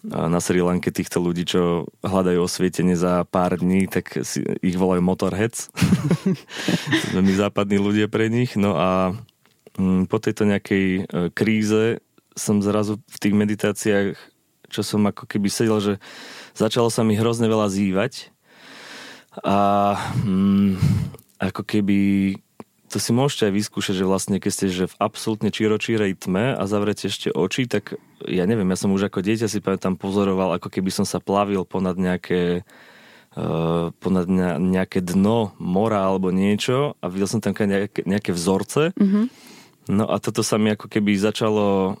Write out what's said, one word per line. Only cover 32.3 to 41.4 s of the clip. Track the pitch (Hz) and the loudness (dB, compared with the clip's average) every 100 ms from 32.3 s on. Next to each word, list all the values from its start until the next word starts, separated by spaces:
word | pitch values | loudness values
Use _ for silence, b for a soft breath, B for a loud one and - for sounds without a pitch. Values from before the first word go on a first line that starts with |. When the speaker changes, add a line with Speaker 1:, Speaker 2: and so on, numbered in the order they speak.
| 90 87 87 - B B B B B B | 0 0 -2 -6 B B B B B B
Speaker 1:
e, | - 82 82 82 85 82 | -8 -4 -2 0 -2 -4
ponad | - 92 92 87 | -6 -2 0 2
ne-, | 92 90 78 | 0 0 0
nejaké | 92 92 92 95 | 0 0 0 -4
dno | 90 90 101 117 104 | 0 2 2 2 0
mora | - 90 90 110 107 | -4 -2 0 2 2
alebo | 95 95 92 | 0 0 0
niečo | 92 101 104 - 127 143 - | 2 2 0 0 0 -2 -4
a | 90 | -6
videl | 92 98 | -2 -2
som | 110 | 0
tam | 104 | -2
nejaké, | 95 101 98 104 - | -2 0 0 -2 -4
nejaké | - 101 - | -2 -2 0
vzorce. | 87 85 95 104 - 160 | -2 0 0 0 0 -2
Speaker 2:
Mhm. | - 196 208 240 B B B B _ - | 2 2 2 0 B B B B _ -2
Speaker 1:
No | 101 | 0
a | - 101 | 2 0
toto | - 110 | -2 -2
sa | 110 113 | 0 2
mi | 107 | 2
ako | 104 101 | 0 -2
keby | 113 104 | 0 2
začalo | 101 107 - | 2 2 0